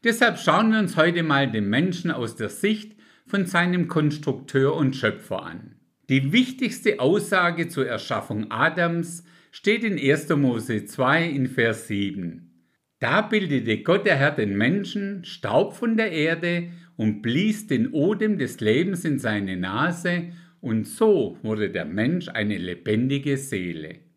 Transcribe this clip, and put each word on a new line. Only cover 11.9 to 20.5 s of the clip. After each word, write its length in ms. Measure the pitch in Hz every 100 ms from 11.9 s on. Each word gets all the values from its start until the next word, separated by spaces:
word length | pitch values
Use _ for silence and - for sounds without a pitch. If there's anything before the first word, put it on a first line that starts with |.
| 101 101 98 87 - - _ _ _ _ _
Da 240 | 120 175
bildete 560 | 214 220 180 135 110 107
Gott 260 | - 190
der 120 | 202 143
Herr 160 | 143
den 260 | 147 104 98
Menschen, 680 | 120 196 196 208 98 101
Staub 480 | - - 101 123 196
von 240 | - 233 226
der 160 | 220
Erde, 560 | 160 156 165 175 170 175 - - -
und 260 | 110 107
blies 440 | 117 135 214 214 -
den 280 | 127 127
Odem 420 | 151 165 214 214 185
des 240 | 123 -
Lebens 460 | 107 123 180 180 170
in 120 | 139
seine 380 | 117 104 98 92
Nase, 760 | 92 107 160 170 180 175 170 - -